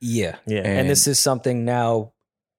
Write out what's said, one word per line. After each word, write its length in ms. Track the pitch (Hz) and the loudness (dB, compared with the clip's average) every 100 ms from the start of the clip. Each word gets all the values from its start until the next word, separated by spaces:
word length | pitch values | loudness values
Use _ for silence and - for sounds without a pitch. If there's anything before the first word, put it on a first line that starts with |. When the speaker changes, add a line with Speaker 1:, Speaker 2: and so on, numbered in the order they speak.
Speaker 1:
Yeah. 360 | 120 117 90 - - | -4 -2 -2 -6 -6
Speaker 2:
Yeah. 120 | 107 | -4
Speaker 1:
And 80 | 95 98 | 0 0
Speaker 3:
And 100 | 131 | 2
Speaker 1:
this 160 | 139 147 | 2 2
is 120 | 135 | 2
something 460 | 143 127 131 123 | 2 0 -2 -2
now, 480 | 117 123 117 113 110 _ _ _ _ | 0 0 2 0 -2 _ _ _ _